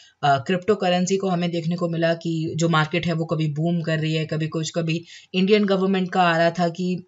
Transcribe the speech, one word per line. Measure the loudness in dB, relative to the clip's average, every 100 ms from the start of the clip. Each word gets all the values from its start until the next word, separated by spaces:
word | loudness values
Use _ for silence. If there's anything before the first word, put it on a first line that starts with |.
| -20 -2
अ, | 2 2
cryptocurrency | 2 -2 0 0 2 2 2 0
को | 0
हमें | 0 -2
देखने | -2 -2 -2
को | -2
मिला | 0 0
कि | 0 -2 -2 -2 0
जो | 2
मार्केट | 2 2 0 -2
है |
वो | -2
कभी | -2 -2 -2
बूम | -2 -2 -2
कर | -2 -2
रही | -2
है, | -2 -2
कभी | -4 -4
कुछ, | -4 -4
कभी | -4 -2 -4 -6 -20 -6
इंडियन | 0 4 4
गवर्नमेंट | 4 2 2 0 0
का | 2
आ | 2 4
रहा | 2
था | 2 -2
कि | 0 -2 -4